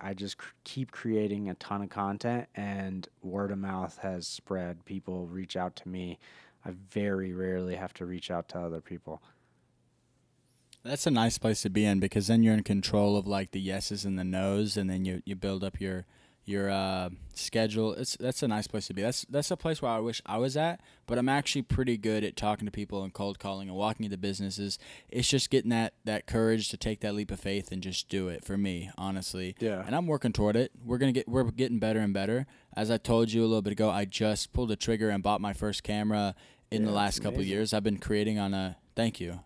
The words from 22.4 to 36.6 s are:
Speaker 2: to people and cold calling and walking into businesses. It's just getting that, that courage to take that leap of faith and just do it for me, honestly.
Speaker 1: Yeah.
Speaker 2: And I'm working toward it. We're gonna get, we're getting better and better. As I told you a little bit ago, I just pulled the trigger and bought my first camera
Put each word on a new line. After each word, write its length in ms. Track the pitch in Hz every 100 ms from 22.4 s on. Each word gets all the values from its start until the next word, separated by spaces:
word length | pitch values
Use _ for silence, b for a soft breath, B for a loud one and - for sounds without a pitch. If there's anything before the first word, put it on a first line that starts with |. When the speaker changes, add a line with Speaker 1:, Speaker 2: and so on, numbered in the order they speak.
| 107 104
Speaker 2:
to 80 | 104
people 300 | 104 104 101
and 80 | 95
cold 260 | - 101 98
calling 300 | 98 95 98
and 80 | 92
walking 280 | 107 110
into 120 | 104 95
businesses. 640 | 98 95 98 101 101 - B B -
It's 180 | 123 127
just 220 | 135 -
getting 200 | 131 110
that, 240 | 117 113 -
that 220 | - 107 -
courage 420 | 113 113 113 101
to 60 | -
take 240 | 113 107
that 140 | 107
leap 160 | 104 104
of 100 | 98
faith 300 | 101 98 95
and 120 | 92
just 260 | 92 87 -
do 200 | 98 90
it 160 | 85
for 120 | - 98
me, 340 | 98 87 95 -
honestly. 600 | 95 95 - 95 92 -
Speaker 1:
Yeah. 220 | 113 95
Speaker 2:
And 100 | 104
I'm 120 | 143 175
working 260 | 147 120
toward 240 | 104 104 113
it. 160 | 127 -
We're 160 | 120 123
gonna 140 | 135
get, 160 | 123 -
we're 160 | 127
getting 360 | 120 113 127 117
better 200 | 110 110
and 140 | 104
better. 320 | 98 98 120 135 b b
As 160 | 104 107
I 60 | 117
told 360 | - 113 117
you 100 | 113
a 40 | 113
little 160 | 110
bit 100 | 101
ago, 180 | 101 107
I 140 | 98
just 480 | 98 - 110 104 -
pulled 180 | 123 117
the 60 | 104
trigger 340 | - 110 110
and 120 | 101
bought 180 | 98 101
my 120 | 101
first 300 | 98 107 98
camera 520 | - 104 107 107 101 B B B